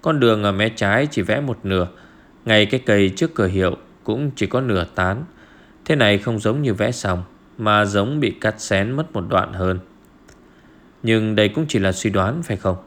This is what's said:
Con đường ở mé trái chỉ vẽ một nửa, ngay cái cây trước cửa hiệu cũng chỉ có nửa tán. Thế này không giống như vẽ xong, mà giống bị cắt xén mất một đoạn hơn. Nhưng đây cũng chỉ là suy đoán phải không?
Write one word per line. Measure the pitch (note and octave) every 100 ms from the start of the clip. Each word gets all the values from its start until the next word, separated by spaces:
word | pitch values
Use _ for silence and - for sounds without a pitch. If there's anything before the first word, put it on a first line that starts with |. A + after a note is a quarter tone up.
Con | E3 D#3
đường | A#2+ A2
ở | G2+
mé | G2 A2
trái | A2+ G2+ A2 D3
chỉ | D3
vẽ | F2+ A2+
một | C#3+ A2+
nửa, | G2 F#2+ F2 - - - - _
ngay | - G#2+ G#2
cái | C3 -
cây | G#2 G2 F#2+
trước | D#3+
cửa | - F#2+
hiệu | F#2+ F#2 - - -
cũng | - A2 C#3+ B2+
chỉ | F#2+
có | B2+
nửa | C3 F#2+ F2
tán. | - F#2 G#2 E3 - - - - -
Thế | - D#3
này | A2 G2+
không | B2 A2+
giống | G#2+ C3
như | C#3
vẽ | G#2 G#2+
xong, | B2 G2+ F2+ F2+ - - -
mà | G#2+ G#2
giống | G#2 G2+ G#2 D3+
bị | B2
cắt | - G#2+ G#2+
xén | - G2 G2+
mất | C3+ D#3+
một | G#2+ F2
đoạn | F#2+ -
hơn. | F#2 F#2 F#2 - - _ - - - - _ - - _ _
Nhưng | A#2 A2 A2
đây | G#2 G#2
cũng | G#2 D3+
chỉ | A2+
là | F#2+
suy | F#2 A2
đoán | F#2+ F#2+ D3+
phải | E3 G2
không? | G2 F#2